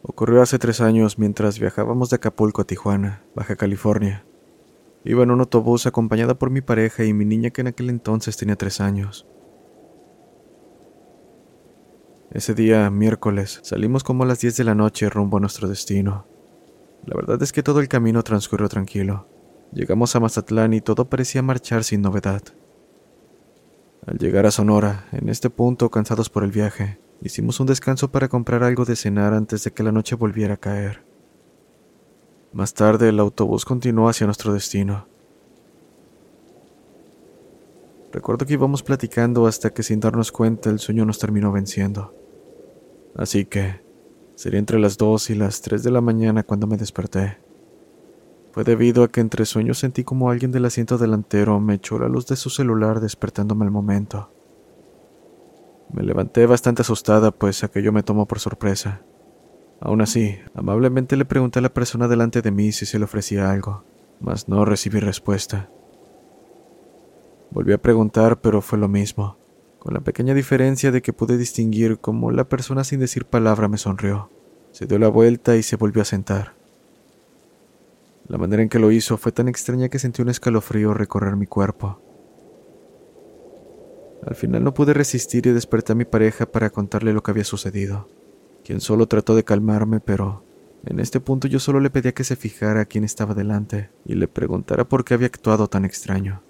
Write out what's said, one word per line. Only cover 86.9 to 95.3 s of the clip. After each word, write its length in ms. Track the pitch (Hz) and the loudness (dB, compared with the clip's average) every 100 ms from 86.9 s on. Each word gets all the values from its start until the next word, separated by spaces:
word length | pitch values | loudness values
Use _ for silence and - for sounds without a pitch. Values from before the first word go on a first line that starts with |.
| 107 110 | -2 0
lo 120 | 107 | 0
que 80 | - | 0
había 120 | 107 | -4
sucedido, 640 | 101 104 98 101 98 101 98 _ - - _ _ | -4 -6 -6 -6 -6 -6 -10 _ -20 -20 _ _
quien 160 | - 98 | -8 -6
solo 280 | - 107 113 | 0 2 4
trató 280 | 107 - 113 | 2 4 2
de 80 | |
calmarme, 560 | - 104 110 107 107 110 | 4 0 2 2 2 0
pero 460 | - 98 98 101 _ - _ _ - | 0 -2 -2 -6 _ -20 _ _ -8
en 160 | - | -6
este 180 | 113 135 | -2 -4
punto 300 | 131 135 135 | -2 -2 0
yo 100 | 135 | -2
solo 220 | 139 139 | 0 2
le 80 | 139 | 2
pedía 240 | 135 127 | 2 -2
que 100 | - | -4
se 140 | 131 127 | -6 -4
fijara 440 | 107 - 107 107 | -6 -4 0 0
a 40 | 104 | 0
quién 180 | 107 | -2
estaba 300 | 107 - 104 | -4 -4 -4
delante 560 | 101 104 104 104 104 104 _ - | -2 -2 -2 -4 -6 -8 _ -6
y 80 | |
le 160 | 95 - | -2 -2
preguntara 560 | - - 90 - - 120 | -2 -4 -4 -2 -2 0
por 180 | 131 | -2
qué 120 | - 120 | 0 0
había 120 | |
actuado 400 | 123 | 0